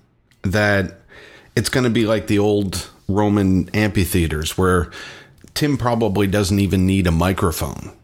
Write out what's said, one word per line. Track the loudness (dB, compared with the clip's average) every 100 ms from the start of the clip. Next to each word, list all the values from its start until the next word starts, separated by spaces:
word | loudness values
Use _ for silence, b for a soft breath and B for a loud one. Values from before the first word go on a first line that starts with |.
| _ _ _ _
that | -2 0 2 2 -2 -8 -20 B B B B -4
it's | -2
gonna | 0 2
be | 2 2
like | 0 0
the | 2
old | 2 2 0 -6 -10 -12 -4
Roman | 0 2 2 2 2 0 0
amphitheaters | 0 0 0 0 -2 -2 -6 0
where | 2 2 0 B B B B B -10
Tim | -4 -2 0
probably | 0 0 0 0 0
doesn't | 0 0 0
even | 0 2 2
need | 2 2
a |
microphone. | 2 0 0 -2 -2 -8 -10 -16 -20